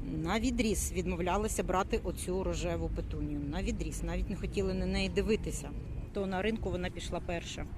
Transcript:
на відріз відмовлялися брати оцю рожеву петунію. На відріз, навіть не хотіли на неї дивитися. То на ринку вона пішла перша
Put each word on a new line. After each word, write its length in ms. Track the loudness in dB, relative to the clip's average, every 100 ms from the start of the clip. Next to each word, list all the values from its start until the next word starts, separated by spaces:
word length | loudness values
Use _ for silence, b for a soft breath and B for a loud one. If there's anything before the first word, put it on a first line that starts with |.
| -2
на 280 | -2 0 2
відріз 520 | 2 4 2 2 0
відмовлялися 680 | 0 0 2 2 2 2 0
брати 380 | 2 2 4 0
оцю 400 | 0 -4 -2 0
рожеву 440 | 0 0 0 0 0
петунію. 520 | -2 -2 -2 -2 -2
На 220 | -2 0
відріз, 400 | 0 0 -2 -2
навіть 280 | -2 0 0
не 60 | -2
хотіли 380 | -2 0 2
на 120 | 2 2
неї 220 | 2 2
дивитися. 640 | 2 4 2 2 -4 -6 -6 -6 -6 -4
То 140 | -2 0
на 160 | 0
ринку 280 | 0 0 -2
вона 200 | -2 -2
пішла 300 | -4 -4 -4 -2
перша 380 | -4 -4 -6 -6